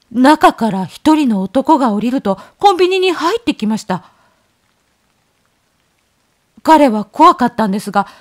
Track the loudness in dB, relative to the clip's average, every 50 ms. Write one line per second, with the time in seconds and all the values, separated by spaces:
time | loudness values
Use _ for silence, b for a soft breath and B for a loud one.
0 | _ _ -2 2 4 4 4 4 4 2 2 0 -4 -4 -4 -4 -6 -8 -10 -4
1 | 0 0 2 2 2 0 -2 -2 -4 -4 -4 -2 0 0 0 0 0 0 -2 -2
2 | -4 -4 -4 -4 -4 -4 -6 -6 B B B B 0 0 2 2 0 0 0 0
3 | -2 -2 -2 -2 -2 -4 -4 -4 -4 -6 -6 -4 -4 -6 -6 -6 -6 -8 -10 -10
4 | b b b b b b b b b b _ _ _ _ _ _ _ _ _ _
5 | _ _ _ _ _ _ _ _ _ _ _ _ _ _ _ _ _ _ _ _
6 | _ _ _ _ _ _ _ _ _ _ _ _ 0 2 4 4 4 2 0 -2
7 | -6 -6 0 2 4 4 4 2 -2 -4 -2 -4 -4 -4 -4 -6 -8 -6 -4 -4
8 | -4 B B B